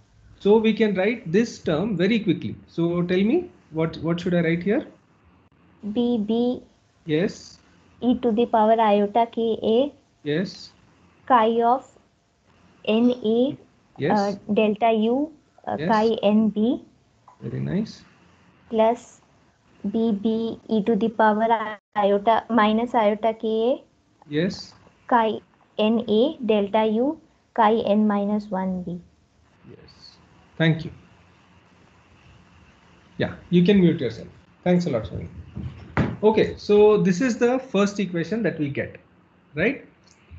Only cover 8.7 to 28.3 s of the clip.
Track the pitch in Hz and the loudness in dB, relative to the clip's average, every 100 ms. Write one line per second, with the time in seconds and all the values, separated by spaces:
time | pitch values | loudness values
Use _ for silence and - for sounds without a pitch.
8.7 | 226 220 202 202 220 233 - 226 220 - | 4 4 4 2 0 -2 -2 -4 -2 0
9.7 | 226 285 - _ _ 143 151 196 - - | 0 0 -4 _ _ -4 -4 -4 -10 -20
10.7 | _ _ _ _ _ - 254 220 233 233 | _ _ _ _ _ 2 2 4 2 2
11.7 | 262 - _ _ _ _ _ _ _ _ | 0 -2 _ _ _ _ _ _ _ _
12.7 | _ - 214 240 247 214 226 262 - - | _ -2 2 2 0 -2 0 0 -4 -14
13.7 | _ _ - 139 208 202 202 - 208 214 | _ _ -6 -2 0 0 -4 -4 0 0
14.7 | 202 233 226 220 247 302 - _ _ - | 0 0 0 0 -2 -4 -10 _ _ -10
15.7 | - 160 220 220 220 202 208 220 208 220 | -6 -2 0 0 2 2 2 2 0 0
16.7 | 302 - _ _ _ _ - 127 127 135 | -2 -6 _ _ _ _ -16 -10 -8 -4
17.7 | 170 226 - - _ _ _ _ _ - | -4 -4 -10 -20 _ _ _ _ _ -6
18.7 | 226 220 240 - - _ _ _ _ _ | 0 2 0 -6 -20 _ _ _ _ _
19.7 | _ 202 226 226 202 214 220 226 - - | _ -6 -2 0 0 -2 -2 -4 -8 -4
20.7 | 220 208 233 226 226 220 214 226 226 214 | -2 0 0 0 2 2 2 2 0 -2
21.7 | 214 _ - 202 202 202 220 - 233 214 | -10 _ -2 0 2 2 0 0 2 2
22.7 | 220 240 240 208 214 226 220 226 220 226 | 2 0 0 2 0 -2 -2 -2 -2 0
23.7 | 302 - _ _ _ - 147 180 - - | -2 -6 _ _ _ -8 -2 -2 -4 -12
24.7 | - - _ - 240 220 220 - _ _ | -20 -20 _ 0 2 2 -2 -10 _ _
25.7 | - 214 226 - 208 269 311 226 214 202 | -2 0 0 0 2 0 -2 0 0 0
26.7 | 220 220 214 262 320 _ _ _ - 214 | 0 0 0 -2 -4 _ _ _ 0 2
27.7 | 226 - 208 214 202 202 | 2 2 2 2 0 -2